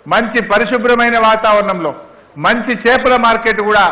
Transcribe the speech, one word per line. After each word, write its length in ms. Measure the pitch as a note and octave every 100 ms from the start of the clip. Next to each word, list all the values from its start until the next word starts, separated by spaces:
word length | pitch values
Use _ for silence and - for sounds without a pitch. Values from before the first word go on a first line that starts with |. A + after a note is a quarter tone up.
| -
మంచి 320 | F#3 A#3 B3
పరిశుభ్రమైన 760 | F#3+ G#3 G#3+ B3 A#3+ A#3+ A#3 A#3
వాతావరణంలో 760 | A3 A3 A3 G#3 G3+ F#3 D#3 B2+ - - _ -
మంచి 360 | E3+ A#3 A#3 A#3
చేపల 400 | - B3+ B3+ B3
మార్కెట్ 400 | A#3 A3+ A3+ G#3
కూడా 220 | G#3 G#3+ F#3